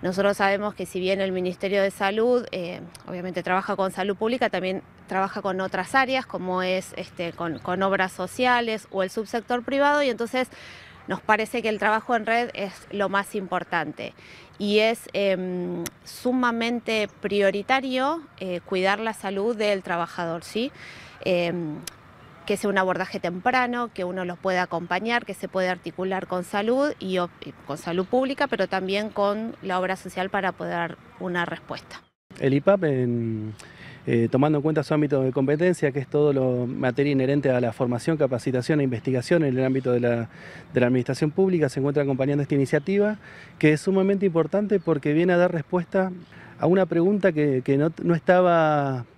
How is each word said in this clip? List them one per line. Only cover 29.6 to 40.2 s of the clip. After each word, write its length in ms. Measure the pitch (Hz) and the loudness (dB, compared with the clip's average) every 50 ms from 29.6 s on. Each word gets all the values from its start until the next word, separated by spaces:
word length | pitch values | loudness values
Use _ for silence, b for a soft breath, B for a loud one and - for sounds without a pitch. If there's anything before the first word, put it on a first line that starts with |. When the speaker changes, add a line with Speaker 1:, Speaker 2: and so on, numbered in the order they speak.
Speaker 1:
la 180 | - 196 180 185 | -6 -4 -2 -2
obra 160 | 185 185 190 185 | -2 -2 -4 -6
social 320 | - 185 - 202 185 190 | -8 -10 -6 -6 -6 -2
para 240 | - 202 190 185 175 | -2 -2 -2 -2 -4
poder 200 | - 180 175 175 | -4 -6 -6 -4
dar 240 | 170 170 165 170 - - - - - | -4 -4 -4 -6 -12 -20 -20 -14 -10
una 240 | 175 185 175 175 170 | -6 -4 -2 -2 -2
respuesta. 580 | 165 170 - - - 127 - - - - - _ _ _ _ _ _ - - | -2 -4 -10 -10 -12 -12 -12 -12 -16 -20 -20 _ _ _ _ _ _ -8 0
Speaker 2:
El 140 | - 135 131 | 0 2 2
ipap, 300 | 143 143 - 196 202 185 | 4 6 4 4 4 4
en, 680 | 156 139 127 127 123 120 120 117 113 113 110 107 110 107 - B B B B B B B B B | 2 2 2 2 2 0 0 0 -2 -2 -4 -4 -6 -10 -12 B B B B B B B B B
eh, 220 | - 123 117 117 117 | 0 2 4 4 4
tomando 280 | - 127 139 151 156 147 | 4 4 4 4 4 2
en 40 | 139 | 2
cuenta 200 | 160 156 156 143 | 2 0 0 0
su 100 | - 156 | 2 2
ámbito 280 | 151 151 143 147 135 | 2 2 2 2 2
de 100 | 131 131 | 2 2
competencia, 600 | 127 147 135 131 147 151 170 185 175 - - 143 131 | 2 0 2 2 2 2 2 2 2 2 0 0 0
que 60 | 143 | 0
es 80 | 131 - | -6 0
todo 240 | - 147 147 151 139 | 2 4 4 4 4
lo 340 | 135 131 131 123 123 123 120 | 4 2 2 2 0 -2 -2
materia 460 | 135 - 135 127 120 131 139 143 143 | -4 0 0 0 2 2 2 2 2
inherente 360 | 135 131 127 143 143 135 143 | 2 2 2 2 2 2 2
a 120 | 127 123 | 2 2
la 100 | 123 117 | 2 0
formación, 460 | 113 - 135 123 123 117 - - 165 147 | 0 -2 -2 0 0 -2 0 0 0 2
capacitación 640 | 151 127 131 117 - 143 127 127 123 - 160 151 | 2 0 0 -2 -2 0 -2 -2 0 2 2 2
e 20 | 139 | 2
investigación 600 | 131 123 110 - - 127 127 120 - 175 170 160 | 0 0 -2 -2 -2 -2 -2 2 2 2 4 4
en 120 | 139 123 127 | 2 2 2
el 60 | 131 | 2
ámbito 300 | 131 131 131 127 127 123 | 2 0 0 2 2 2
de 80 | 123 | 2
la, 280 | 120 120 120 117 | 2 2 0 0